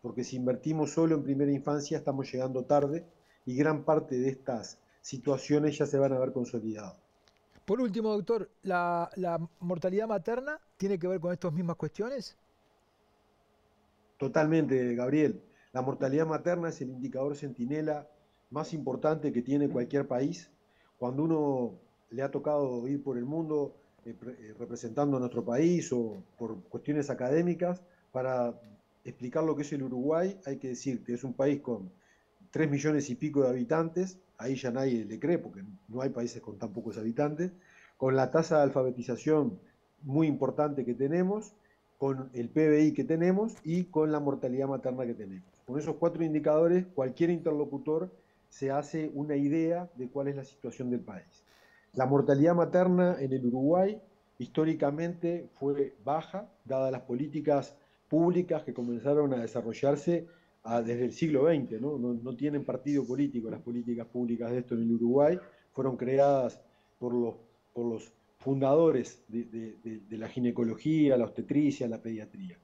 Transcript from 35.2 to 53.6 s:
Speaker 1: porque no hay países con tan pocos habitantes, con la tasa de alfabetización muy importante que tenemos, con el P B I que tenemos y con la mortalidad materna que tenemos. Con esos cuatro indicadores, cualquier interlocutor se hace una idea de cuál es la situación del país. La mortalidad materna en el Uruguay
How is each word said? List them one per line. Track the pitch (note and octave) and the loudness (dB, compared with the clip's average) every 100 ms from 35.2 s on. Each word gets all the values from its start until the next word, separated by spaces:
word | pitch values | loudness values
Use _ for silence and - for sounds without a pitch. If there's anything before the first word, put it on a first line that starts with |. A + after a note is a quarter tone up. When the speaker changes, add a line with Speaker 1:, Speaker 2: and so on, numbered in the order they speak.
| C#3+ E3+ | 0 0
Speaker 1:
porque | A2 F#2+ G2 F#2+ - | -2 -14 -16 -18 -12
no | A#2 | -6
hay | C#3 | -4
países | C3+ A#2+ A#2 | -4 -6 -8
con | - G2 | -14 -10
tan | A2+ | -10
pocos | G2+ A2 G#2+ | -8 -10 -6
habitantes, | A2 A#2 D3 D3+ F3+ - _ - - _ | -6 -2 -2 -2 -6 -6 _ -20 -20 _
con | C3 C3+ | 2 2
la | C3 | 4
tasa | D#3+ D#3+ D#3 | 2 4 4
de | |
alfabetización | C#3+ C#3 B2+ B2 A#2+ A#2+ D#3 D#3 C3 F#2 - _ _ _ | 4 4 0 -2 -6 -4 2 4 2 -4 -16 _ _ _
muy | D3 C#3 D#3+ | -2 2 2
importante | C3+ C3+ - D3+ C#3 A#2+ | 2 0 0 0 0 -4
que | |
tenemos, | A#2+ C#3 E3+ F#3 G#3 G#3+ _ _ _ _ _ | -2 0 2 0 -2 -6 _ _ _ _ _
con | C3+ C3 C3 | -2 -2 -6
el | B2 A#2 | -8 -2
P | D#3 D#3 | 4 6
B | D3+ D#3 | 8 6
I | |
que | D3 | 4
tenemos | B2+ D#3+ F3 F#3+ A3+ - | 0 2 4 2 0 -4
y | D#3 F3 F3+ | -4 -2 0
con | D#3 D#3 | 0 2
la | D3+ | 2
mortalidad | C#3+ C3+ C3 B2+ C3+ | 0 -2 -2 -2 -2
materna | C3+ B2+ B2+ A#2+ | -2 -4 -4 -6
que | |
tenemos. | G#2 G2+ F#2+ - _ - | -6 -10 -14 -18 _ -8
Con | C3+ | -6
esos | D#3 D3 | -4 0
cuatro | E3+ E3 | 0 2
indicadores, | E3 D3+ D3+ D3+ E3+ F3+ F#3 | 0 2 4 6 6 4 2
cualquier | - C3 - E3+ | -2 -2 2 2
interlocutor | E3+ E3 D3 C#3+ C#3 C#3+ D#3+ F#3 - _ _ _ | 2 0 0 -2 -4 -2 -2 -2 -10 _ _ _
se | - C3+ | -6 -2
hace | C#3 D3 D#3+ D#3 | -2 -2 -4 -4
una | C#3+ D3 C#3+ | -4 -2 0
idea | C#3+ D#3+ D#3+ E3+ F3+ - | 2 2 2 0 -4 -10
de | B2+ | -8
cuál | C#3+ C#3 | -4 -4
es | C#3 | -4
la | |
situación | C3+ _ B2 - B2+ | -10 _ -12 -6 -2
del | B2 | -2
país. | - F#2+ - _ _ _ _ _ _ | -4 -14 -18 _ _ _ _ _ _
La | - B2+ | 0 4
mortalidad | C#3 C#3 C#3 D#3+ F3 | 4 6 6 6 6
materna | D#3+ F3+ F3+ F3+ F3+ F3 | 4 4 6 6 4 2
en | C#3 | -2
el | C3 B2 | 0 0
Uruguay | B2+ | 2